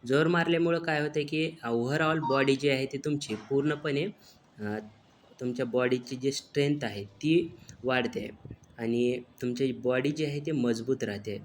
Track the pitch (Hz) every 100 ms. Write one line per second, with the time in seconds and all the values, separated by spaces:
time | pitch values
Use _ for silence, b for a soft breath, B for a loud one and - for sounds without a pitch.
0 | 120 139 160 175 170 170 170 170 165 151
1 | 151 151 147 156 160 160 120 117 123 147
2 | 160 160 143 139 139 135 143 131 135 139
3 | 151 147 - 107 - 139 147 147 151 143
4 | 185 208 B B _ - 104 107 107 -
5 | _ _ _ - 123 123 123 127 123 127
6 | 123 127 135 135 - - 143 147 123 104
7 | 101 - 151 165 170 - B B 123 127
8 | 120 - - - - - - - 117 117
9 | 123 123 - - 123 123 135 120 123 127
10 | 139 151 151 143 147 151 120 113 117 131
11 | 107 101 104 101